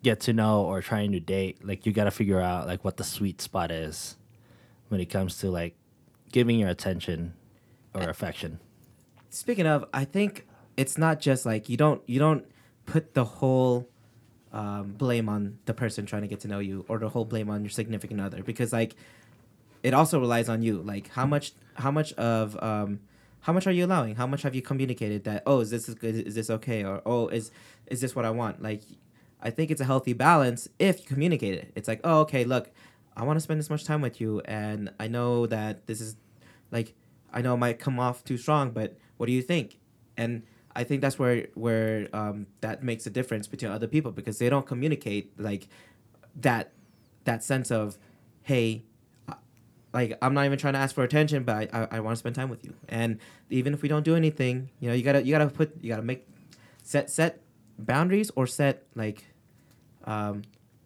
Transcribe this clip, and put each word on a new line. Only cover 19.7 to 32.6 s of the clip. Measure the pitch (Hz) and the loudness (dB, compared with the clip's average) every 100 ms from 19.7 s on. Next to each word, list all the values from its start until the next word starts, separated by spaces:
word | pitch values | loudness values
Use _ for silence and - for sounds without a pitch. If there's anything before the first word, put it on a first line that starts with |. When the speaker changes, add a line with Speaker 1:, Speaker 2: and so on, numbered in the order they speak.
| _ | _
Speaker 2:
it | 123 | 2
also | 131 156 160 | 4 6 4
relies | 123 117 117 | 4 2 2
on | 113 | 2
you. | 113 104 | 2 0
Like, | 95 101 - | -2 -8 -6
how | - 135 | -2 2
much, | 147 - - - - | 0 -2 -16 -20 -4
how | 127 | 0
much | 147 151 | 0 0
of, | - 117 113 110 104 | -2 0 2 0 -4
um, | 110 107 104 101 - - _ - | -4 -2 -2 -4 -10 -20 _ -8
how | - | 0
much | 175 190 | 2 2
are | |
you | 180 180 | 2 2
allowing? | 185 117 110 | 2 0 -2
How | 123 | -2
much | 139 | -2
have | 143 127 | -2 -4
you | |
communicated | - 135 131 120 110 104 107 | -2 -2 -2 -2 -2 -2 -4
that, | 104 - | -4 2
"Oh, | 135 | 2
is | 110 | 2
this | 117 113 | -4 -6
good? | 110 113 113 | -8 -4 -4
Is | - 104 | -4 -6
this | 110 | -4
okay?" | 110 120 113 | -4 -2 -4
Or, | 98 98 - | -2 -4 -2
"Oh, | 120 113 | 0 0
is, | 113 110 - - - - | -2 -6 -14 -20 -20 -8
is | 127 | -4
this | 131 131 | -4 -2
what | 117 | -2
I | |
want?" | 113 113 - | -2 -4 -6
Like, | 110 107 - - _ _ _ _ | -6 -8 -10 -20 _ _ _ _
I | 120 | -8
think | 117 156 | -2 -2
it's | 151 | 0
a | 131 | 2
healthy | 135 131 | 2 2
balance | 120 139 170 127 117 - _ | 2 6 6 6 0 -8 _
if | 190 185 | 2 2
you | - | -2
communicate | 139 160 165 104 | 0 2 2 0
it. | 92 - - | -4 -6 -8
It's | 107 | -4
like, | 110 | -2
"Oh, | 165 156 | 4 6
okay, | 156 139 | 6 4
look, | 120 127 | 2 0